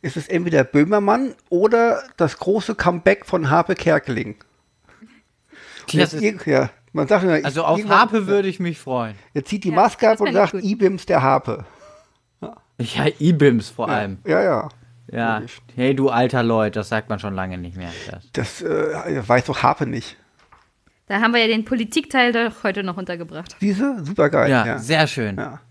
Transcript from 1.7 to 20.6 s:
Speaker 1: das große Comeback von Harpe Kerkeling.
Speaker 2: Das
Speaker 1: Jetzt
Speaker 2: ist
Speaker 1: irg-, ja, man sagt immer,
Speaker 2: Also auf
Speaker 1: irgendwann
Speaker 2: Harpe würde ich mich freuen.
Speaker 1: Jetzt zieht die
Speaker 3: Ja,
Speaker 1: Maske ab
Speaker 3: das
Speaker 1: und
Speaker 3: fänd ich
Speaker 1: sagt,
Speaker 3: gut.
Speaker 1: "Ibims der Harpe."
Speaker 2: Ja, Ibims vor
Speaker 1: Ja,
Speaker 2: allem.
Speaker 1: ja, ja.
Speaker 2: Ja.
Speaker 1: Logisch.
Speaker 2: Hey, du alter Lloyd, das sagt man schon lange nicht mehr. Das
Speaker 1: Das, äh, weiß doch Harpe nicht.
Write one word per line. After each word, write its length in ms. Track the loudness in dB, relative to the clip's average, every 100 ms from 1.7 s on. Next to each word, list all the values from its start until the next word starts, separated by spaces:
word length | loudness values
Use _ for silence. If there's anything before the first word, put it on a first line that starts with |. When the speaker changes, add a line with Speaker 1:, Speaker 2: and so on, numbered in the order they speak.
| 4 2 0 -4 -2
Speaker 1:
das 180 | -2 -2
große 360 | 0 0 0
Comeback 500 | 0 0 2 2 0
von 240 | 0 -2 2
Harpe 240 | 2 2
Kerkeling. 640 | 0 2 2 0 -6 -6 -12 _ _ _ _ _ _ -20 _ _ _ _ -20 -20 -20 -4
Speaker 2:
Das 60 |
Speaker 1:
Jetzt 180 | 0 0
Speaker 2:
ist 80 | 0
Speaker 1:
irg-, 240 | -2 -2 0
ja, 240 | 2 0 -6 _
man 160 | -6 2
sagt 160 | 2
immer, 160 | 4 0
Speaker 2:
Also 220 | 0 -2
auf 140 | 0 0
Speaker 1:
irgendwann 200 | 4 4
Speaker 2:
Harpe 260 | 4 2 0
würde 220 | 0 0
ich 120 | -4
mich 180 | -6 -6
freuen. 360 | -6 -4 -4 -10 -8
Speaker 1:
Jetzt 160 | -8 -6
zieht 160 | -4
die 60 | 0
Speaker 3:
Ja, 40 | 4
Speaker 1:
Maske 300 | 2 4 2
ab 40 |
Speaker 3:
das 60 | 4
Speaker 1:
und 60 | 2
Speaker 3:
fänd 100 | 2
ich 40 |
Speaker 1:
sagt, 100 | 2
Speaker 3:
gut. 100 | 0
Speaker 1:
"Ibims 420 | -4 2 0 0 0
der 160 | 2
Harpe." 420 | 4 2 0 -8 -10 -20 -20 -20 _ _ _ _ -16 -16 _ _
Speaker 2:
Ja, 280 | -6 -2 -2 2
Ibims 520 | 2 6 6 4 -2
vor 180 | -8 -4
Speaker 1:
Ja, 60 |
Speaker 2:
allem. 240 | -2 -4 -8 -2
Speaker 1:
ja, 160 | 0
ja. 260 | 2 0 -4 -12 -20 -20 -12
Speaker 2:
Ja. 260 | -4 -2 -4
Speaker 1:
Logisch. 220 | -6 -18 _
Speaker 2:
Hey, 200 | -2 0 2
du 120 | 2
alter 340 | 2 2 2
Lloyd, 320 | 2 2 0 -2
das 120 | -4
sagt 200 | -6 -4
man 100 | -8
schon 160 | -6
lange 240 | -6 -6 -8
nicht 180 | -10 -12
mehr. 140 | -14 -14 -14 -16 -12
Das 280 | -8 -8 -8
Speaker 1:
Das, 20 |
äh, 640 | -4 -2 -2 -6 -6 -6 0
weiß 180 | 0 0
doch 140 | 0
Harpe 220 | 0 0
nicht. 320 | -4 -6 -10 -20 _ _ _ -20